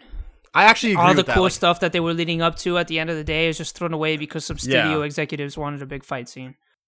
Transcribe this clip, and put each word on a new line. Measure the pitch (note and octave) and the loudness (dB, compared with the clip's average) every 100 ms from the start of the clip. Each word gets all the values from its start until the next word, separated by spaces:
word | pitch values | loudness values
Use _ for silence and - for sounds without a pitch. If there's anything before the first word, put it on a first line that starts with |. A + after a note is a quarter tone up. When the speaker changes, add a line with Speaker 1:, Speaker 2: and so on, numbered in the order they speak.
| - - - - _ | -12 -12 -12 -18 _
Speaker 1:
I | D#3+ | 6
actually | G3+ A3+ A#3 | 6 6 2
agree | F#3 | 4
Speaker 2:
all | F3 | 6
the | F#3+ | 4
Speaker 1:
with | E3 | 4
that, | |
Speaker 2:
cool | B2+ | 2
Speaker 1:
like | F#3 | 2
Speaker 2:
stuff | - F3 E3+ | 2 2 2
that | F3 | 0
they | F3 | 0
were | E3 | 0
leading | E3+ E3+ E3 | -2 -2 0
up | E3 - | 0 0
to | F#3 F3 | -2 0
at | E3+ | 0
the | D#3+ | -2
end | D#3+ | -2
of | D#3+ | -4
the | |
day | D3+ D#3 E3 | -2 0 0
is | D#3 | -2
just | E3 - | -8 -6
thrown | F3 | -4
away | D#3+ D#3 D#3 | -2 0 -2
because | D3 E3 | -4 -8
some | - B2 | -8 -6
studio | B2+ C3 G#2 D3+ | 0 2 2 0
Speaker 1:
Yeah. | |
Speaker 2:
executives | D3 D3 D3 C#3+ C#3+ C#3 | -2 -4 -6 -6 -8 -8
wanted | D3 C#3+ | -8 -8
a | C#3 | -10
big | C#3 | -12
fight | - C3 A#2+ | -8 -10 -10
scene?" | - C3 - _ _ | -14 -16 -18 _ _